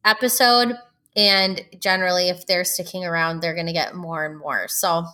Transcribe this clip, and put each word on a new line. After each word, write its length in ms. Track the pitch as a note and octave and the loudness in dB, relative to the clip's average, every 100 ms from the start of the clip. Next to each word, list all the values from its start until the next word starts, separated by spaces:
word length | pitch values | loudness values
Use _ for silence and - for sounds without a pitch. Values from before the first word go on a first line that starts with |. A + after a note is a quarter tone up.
episode. 720 | G#3+ G#3+ B3 - B3 A#3+ A#3+ A#3+ - _ _ | 0 2 0 4 4 6 2 -2 -12 _ _
And 460 | G#3 G3+ G3 F#3+ F#3 - F#3 | 2 4 4 2 -2 -10 -6
generally, 500 | G3 F#3 F#3 F3+ F3+ | -2 0 2 0 0
if 160 | F3 - | -2 -2
they're 180 | F3+ | 0
sticking 400 | F3+ - F3 F#3 | 0 -4 -6 -8
around, 360 | F3+ E3 E3 E3 | -4 -2 -2 -2
they're 140 | E3 | -4
gonna 180 | E3 E3 | -4 -4
get 200 | E3 C#3+ | -2 -4
more 300 | F3+ E3+ D#3+ | -6 -8 -6
and 140 | D#3 D#3 | -6 -6
more. 300 | D3 A#2 F#2 | -6 -4 -4
So, 360 | - F#3 E3+ E3+ | -2 0 0 -2